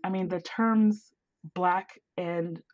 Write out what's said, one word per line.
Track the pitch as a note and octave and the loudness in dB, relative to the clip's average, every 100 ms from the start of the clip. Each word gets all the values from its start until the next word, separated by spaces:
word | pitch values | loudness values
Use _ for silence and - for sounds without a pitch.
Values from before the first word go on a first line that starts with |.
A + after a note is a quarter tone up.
I | F#3 | -6
mean, | F#3+ F3+ | -4 -2
the | F3+ | -4
terms | - - A3+ A3 G#3+ G#3+ _ _ _ _ D#3+ | -6 0 2 6 4 2 _ _ _ _ -12
Black | F3+ F3+ F#3 - - _ - | -2 0 0 -4 -20 _ -8
and | F3 E3+ E3+ E3 _ | -4 -4 -4 -8 _